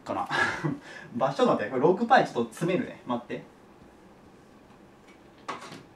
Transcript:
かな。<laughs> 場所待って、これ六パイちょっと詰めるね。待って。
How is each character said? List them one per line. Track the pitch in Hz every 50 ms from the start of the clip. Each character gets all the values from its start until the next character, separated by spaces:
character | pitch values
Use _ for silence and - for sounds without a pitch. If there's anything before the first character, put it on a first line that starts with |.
か | - -
な。 | 101 - - - - - - - - - - 147
<laughs> | - - - - - - - - -
場 | 120 151 165
所 | - - 254
待 | 233 - -
っ | 104
て、 | 107
こ | 131
れ | 127
六 | 135 170 190 190 233
パ | 226 262 -
イ | -
ち | -
ょ |
っ | -
と | 120 117
詰 | 113 - - 165 175 190
め | 156
る | -
ね。 | - - - -
待 | - 123 -
っ | -
て。 | - 131 - - - - - - - - - - - - - - - - - - - - - - - - - - - - - - - - - - - - - - - - - - - - - - - - - - - -